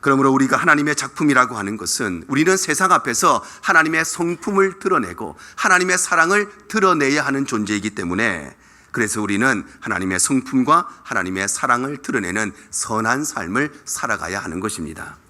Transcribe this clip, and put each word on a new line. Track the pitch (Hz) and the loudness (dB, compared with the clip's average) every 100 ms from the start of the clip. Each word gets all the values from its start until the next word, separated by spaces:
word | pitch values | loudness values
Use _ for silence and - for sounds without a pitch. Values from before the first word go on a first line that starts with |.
그러므로 | - 135 135 | 2 4 4
우리가 | 135 135 123 | 4 4 2
하나님의 | - 147 147 147 | 4 4 4 -2
작품이라고 | 135 - 151 135 127 117 | -4 0 2 4 2 0
하는 | 98 107 | -6 -6
것은 | 87 - 113 87 - | -6 -4 -4 -4 -4
우리는 | 135 160 190 | 0 2 0
세상 | - 147 190 | 0 0 2
앞에서 | 165 147 117 175 123 - - | 2 2 0 2 2 -2 -8
하나님의 | - 175 160 160 160 | 2 4 4 0 -2
성품을 | - 170 170 - 196 190 180 | -2 -2 -2 -2 2 2 0
드러내고 | 190 175 98 87 101 71 - - | 0 0 -2 -8 -12 -12 -20 -4
하나님의 | - 185 180 180 | 2 4 4 0
사랑을 | - 170 165 202 202 - - | 2 2 4 4 0 -8 -4
드러내야 | - 190 165 139 147 135 | 2 4 4 2 2 0
하는 | 135 | -2
존재이기 | 139 113 104 104 104 | -2 -2 0 -2 -2
때문에, | 104 87 90 113 87 69 - - - _ | -4 -4 0 0 -2 -8 -16 -20 -20 _
그래서 | - 107 113 | -2 -2 0
우리는 | 104 101 127 110 - - | -2 2 2 0 -4 -12
하나님의 | - 95 95 92 | -6 -4 -2 0
성품과 | - 135 127 131 123 165 175 - | 0 0 0 0 4 2 2 -12
하나님의 | - 117 92 95 101 | -6 -4 -2 -2 -4
사랑을 | - 127 123 131 143 | -2 0 0 -2 -8
드러내는 | - 123 92 98 107 - - | -4 -4 -2 -4 -4 -8 -12
선한 | - - 110 110 131 151 | -8 -4 -2 0 -2 -4
삶을 | - 87 110 147 147 | -6 -4 -2 -4 -6
살아가야 | - - - 104 85 98 | -12 -8 -4 -4 -4 -6
하는 | 87 82 | -6 -6
것입니다. | 107 - 80 80 85 - _ | -6 -6 -10 -10 -16 -18 _